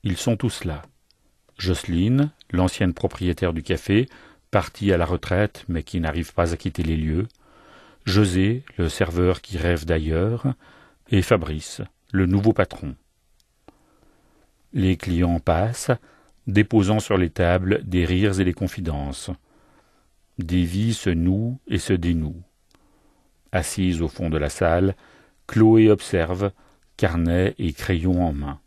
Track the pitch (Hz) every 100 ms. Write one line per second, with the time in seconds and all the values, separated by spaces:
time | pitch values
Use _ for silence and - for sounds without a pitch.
0 | 104 87 - 113 117 - 90 73 - _
1 | _ _ _ _ _ - 92 90 - 85
2 | 101 131 147 _ _ 87 90 - 92 85
3 | 101 - 87 82 90 82 76 85 - 101
4 | 131 - - _ _ 101 90 - 101 87
5 | 85 87 - 92 104 - - 85 - 90
6 | 80 78 85 - 85 82 - - 80 80
7 | 78 78 110 _ _ _ - - - _
8 | - 95 101 90 98 120 - - 82 -
9 | 85 85 90 90 - 90 82 87 80 82
10 | 78 80 101 117 135 127 - - - _
11 | _ 101 87 107 80 78 - - - _
12 | _ 98 90 98 107 110 95 - 71 64
13 | _ _ _ _ _ _ - _ _ _
14 | _ _ _ _ _ _ _ - 92 90
15 | - 85 87 82 - 82 107 120 - 123
16 | _ _ _ _ - 98 104 110 95 107
17 | - 98 87 - 87 90 92 101 - 90
18 | 85 90 104 95 90 87 92 - 82 73
19 | 71 67 - - _ _ _ _ _ _
20 | _ _ _ - 82 90 85 95 110 110
21 | - 82 87 95 117 127 - 92 - 92
22 | 87 85 78 85 90 _ _ _ _ _
23 | _ _ _ _ _ 92 82 - 92 85
24 | 82 - 85 78 73 - 87 85 98 95
25 | - - _ _ - 110 110 113 110 104
26 | - 95 82 92 101 - _ _ _ -
27 | 95 82 82 87 95 - 87 76 - 87
28 | 87 90 85 71 71 69